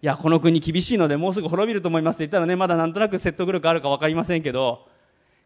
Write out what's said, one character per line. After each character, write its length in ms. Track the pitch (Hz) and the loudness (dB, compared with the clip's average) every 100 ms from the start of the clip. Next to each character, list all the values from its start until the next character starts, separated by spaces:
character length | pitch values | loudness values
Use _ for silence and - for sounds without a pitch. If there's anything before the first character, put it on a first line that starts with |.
「い 40 | 151 | -4
や、 100 | 131 | -2
こ 140 | 156 | 2
の 100 | 165 | 2
国 200 | 165 165 | 4 2
厳 220 | 156 165 | 0 -2
し 140 | 180 226 | 0 2
い 20 | |
の 100 | 156 | 2
で、 100 | 143 | 0
も 120 | 180 | -2
う 40 | |
す 80 | 185 | 0
ぐ 80 | 170 | 0
滅 180 | 170 220 | 2 0
び 60 | |
る 80 | 208 | -2
と 80 | 175 | 0
思 100 | 165 | 0
い 20 | |
ま 120 | 160 | 0
す」 20 | 165 | -2
っ 20 | |
て 40 | 151 | -2
言 40 | |
っ 20 | |
た 80 | 180 | 0
ら 60 | 165 | 2
ね、 100 | 180 | 2
ま 120 | 185 | 2
だ 100 | 170 | 2
な 80 | 160 | 0
ん 80 | |
と 60 | 180 | 0
な 100 | 214 | -2
く 80 | 185 | -2
説 220 | 185 160 | -4 -2
得 120 | 180 | -2
力 160 | 185 160 | 0 0
あ 60 | |
る 80 | 165 | 0
か 80 | 143 | 0
分 80 | 139 | 0
か 100 | 156 | 0
り 80 | 165 | 0
ま 80 | |
せ 140 | 165 170 | -2 -2
ん 60 | |
け 80 | 151 | -2
ど、 360 | 127 131 120 _ _ _ _ _ _ | -2 -2 -2 _ _ _ _ _ _